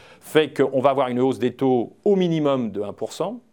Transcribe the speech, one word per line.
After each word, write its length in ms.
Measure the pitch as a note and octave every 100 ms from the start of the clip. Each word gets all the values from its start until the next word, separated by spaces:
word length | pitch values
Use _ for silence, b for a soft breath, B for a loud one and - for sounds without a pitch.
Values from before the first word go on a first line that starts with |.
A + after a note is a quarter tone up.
| B B
fait 360 | - D3+ D3+ -
qu'on 240 | C3 C3+
va 100 | C3
avoir 180 | C3+ B2+
une 100 | B2
hausse 220 | C3 A#2
des 120 | B2
taux 420 | - C3+ B2+ G#2+ -
au 100 | -
minimum 560 | G3 F3+ D#3+ D3 C3+ A2+
de 120 | G2
un 100 | G2+
pour 200 | G2 A2
cent, 280 | - E3 A#3+ _